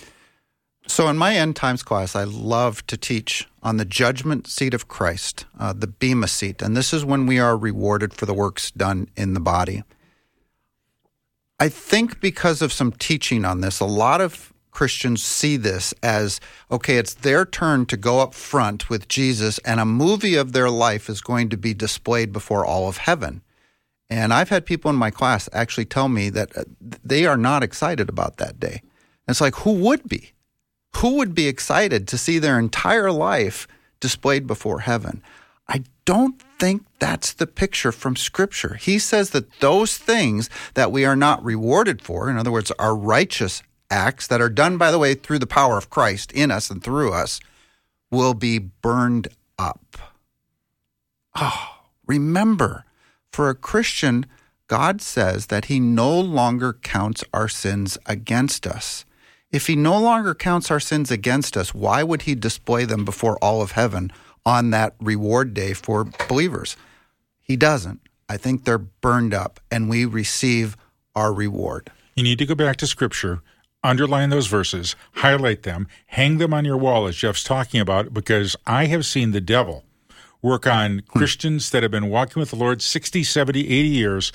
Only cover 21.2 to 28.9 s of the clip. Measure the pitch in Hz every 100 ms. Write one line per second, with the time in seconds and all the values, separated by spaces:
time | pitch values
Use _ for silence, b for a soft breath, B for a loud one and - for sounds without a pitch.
21.2 | - 120 113 104 113 101 107 - - 117
22.2 | 113 101 - 101 - 90 95 92 - 170
23.2 | 80 - - _ _ _ _ _ - 117
24.2 | 110 120 180 190 - 165 156 139 110 -
25.2 | 127 107 - 104 117 - 110 135 135 117
26.2 | 101 101 104 - - - 110 - - 139
27.2 | 170 131 120 143 117 - 156 151 101 90
28.2 | - - - - - 110 -